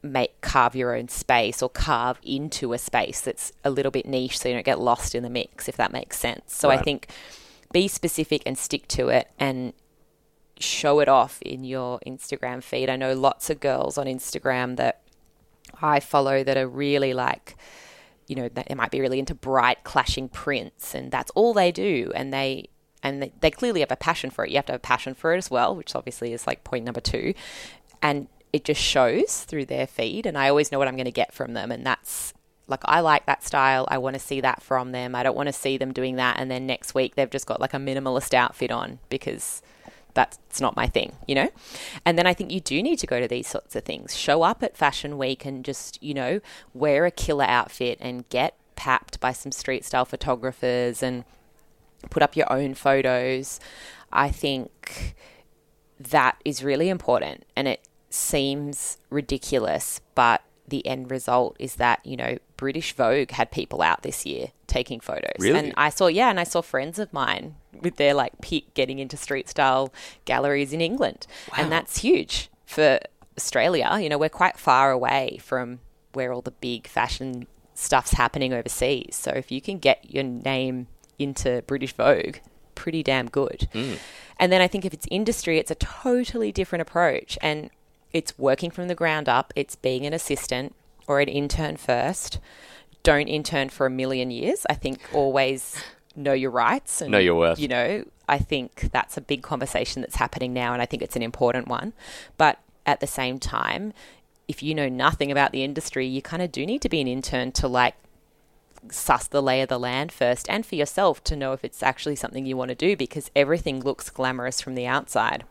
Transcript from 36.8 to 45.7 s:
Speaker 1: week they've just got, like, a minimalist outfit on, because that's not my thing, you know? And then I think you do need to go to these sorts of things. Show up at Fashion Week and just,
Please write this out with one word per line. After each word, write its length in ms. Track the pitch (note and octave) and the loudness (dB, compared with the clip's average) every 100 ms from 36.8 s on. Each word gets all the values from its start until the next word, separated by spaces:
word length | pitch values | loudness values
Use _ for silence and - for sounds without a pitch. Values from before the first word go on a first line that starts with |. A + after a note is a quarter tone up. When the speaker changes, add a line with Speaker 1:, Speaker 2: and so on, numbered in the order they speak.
| - | -2
Speaker 1:
week 200 | C3+ C3 | 0 0
they've 160 | - C3 | 0 0
just 160 | C#3 - | -2 -4
got, 140 | - | -2
like, 140 | C3 | -2
a 20 | C#3 | -4
minimalist 540 | C#3 C3+ C3+ B2 - | -4 -4 0 -2 2
outfit 380 | B2+ B2 - - | 4 4 0 -4
on, 260 | A#2 - B2+ - | -4 -6 -10 -8
because 520 | - - - - - _ _ - - _ | -8 -6 -8 -8 -10 _ _ -20 -20 _
that's 460 | - B2+ - _ - | 2 2 0 _ -2
not 140 | C3 | -2
my 120 | - A#2 | 0 0
thing, 240 | - - - - | 0 -2 -8 -2
you 60 | |
know? 140 | C3+ A3+ - - - - - | 0 0 -2 -18 -14 -14 -2
And 140 | - E3+ | 2 4
then 80 | F3+ | 4
I 80 | |
think 160 | F3 G3 | 2 -2
you 80 | F#3 | -6
do 240 | - C#3 | -2 -2
need 160 | A#3+ E4+ | 0 -2
to 80 | - | -2
go 140 | B2 | -2
to 80 | B2 | 0
these 180 | B2 - | -4 -4
sorts 300 | - - A2 | -8 -6 -10
of 80 | |
things. 320 | - - - - | -8 -10 -10 -6
Show 260 | - D3 | 2 4
up 220 | E3 A3 | 4 2
at 120 | - - | -4 2
Fashion 400 | D3 - C#3+ D3 | 0 0 -8 -4
Week 280 | C3 C3 | -4 -4
and 200 | C#3 C3+ | -8 -10
just, 380 | C3 | -8